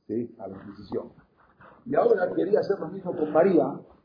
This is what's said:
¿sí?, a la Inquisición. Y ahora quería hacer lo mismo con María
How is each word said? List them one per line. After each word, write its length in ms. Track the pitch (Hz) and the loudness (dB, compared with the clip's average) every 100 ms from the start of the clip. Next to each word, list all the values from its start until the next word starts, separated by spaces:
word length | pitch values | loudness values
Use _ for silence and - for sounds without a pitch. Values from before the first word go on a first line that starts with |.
| - | -6
¿sí?, 260 | 110 117 - | -6 -6 -10
a 80 | 98 | -14
la 80 | 98 | -14
Inquisición. 560 | 101 101 95 113 - - _ _ _ _ - - - | -16 -18 -8 -8 -8 -16 _ _ _ _ -20 -16 -4
Y 80 | |
ahora 400 | 165 233 196 180 | 2 4 4 0
quería 280 | 160 175 - | -2 2 2
hacer 180 | - 185 | 2 -4
lo 80 | 170 | -6
mismo 260 | 190 180 156 | -8 -6 -4
con 160 | 147 | 2
María 460 | 156 190 160 131 - - _ | 4 6 4 2 -4 -14 _